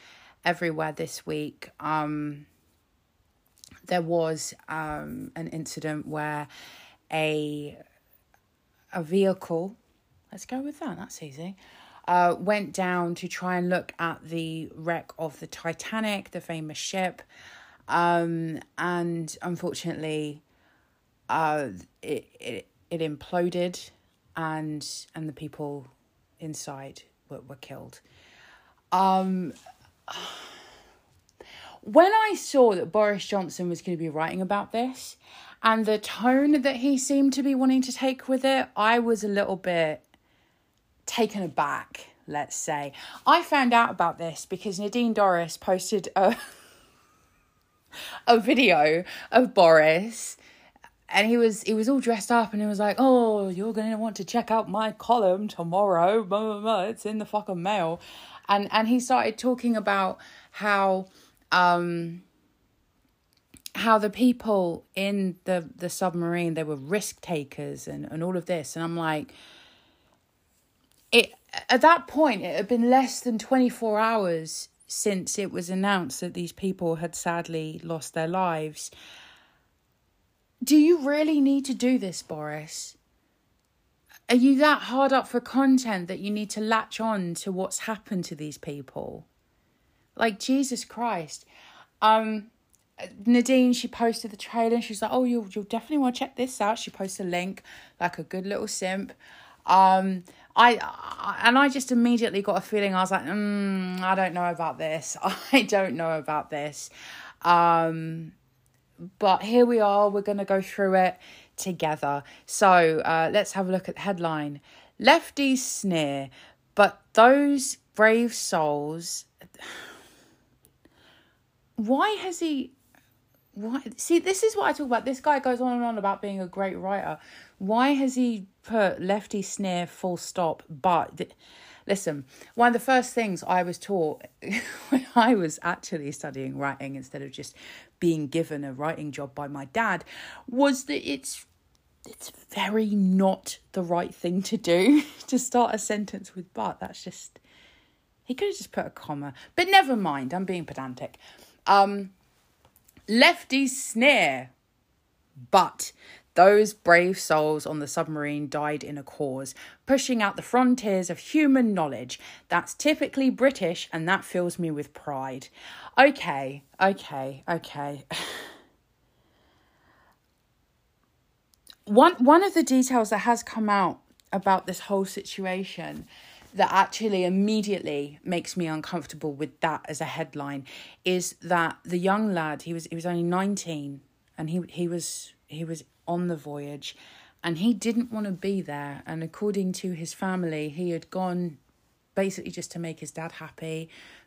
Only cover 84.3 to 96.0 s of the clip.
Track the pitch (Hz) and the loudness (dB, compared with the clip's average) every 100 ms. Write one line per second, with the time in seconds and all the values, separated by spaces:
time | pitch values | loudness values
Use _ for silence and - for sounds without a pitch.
84.3 | 247 262 269 302 262 196 254 269 262 - | 6 6 6 6 4 0 2 4 2 0
85.3 | 240 240 254 269 262 247 190 175 185 196 | -4 -2 2 4 4 2 -4 -4 -8 -6
86.3 | 208 208 220 214 220 220 - 226 208 175 | -6 -6 -6 -2 -2 -2 -4 -2 -2 -4
87.3 | 170 202 185 190 - - 208 - 190 170 | -6 -6 -6 -6 -6 -8 -10 -6 -6 -6
88.3 | 156 151 - - 143 131 - - - - | -8 -12 -10 -12 -12 -12 -12 -12 -14 -18
89.3 | _ _ _ _ _ _ _ _ - 226 | _ _ _ _ _ _ _ _ -2 -2
90.3 | 202 - 269 269 247 - - 233 185 151 | 0 -2 0 0 -4 -8 -6 -4 -4 -8
91.3 | - - _ - - _ _ 214 220 220 | -14 -20 _ -20 -20 _ _ 4 4 2
92.3 | 214 202 _ _ _ _ - 185 - 208 | -4 -8 _ _ _ _ -16 -16 -2 4
93.3 | 240 240 262 254 240 240 - 233 226 220 | 4 6 4 4 2 -4 -2 -2 -2 -8
94.3 | 202 - 233 226 233 233 208 214 254 254 | -14 -6 -2 2 0 -2 -6 -2 0 2
95.3 | 240 202 208 196 226 - 302 | 0 -4 -8 -6 -8 -2 0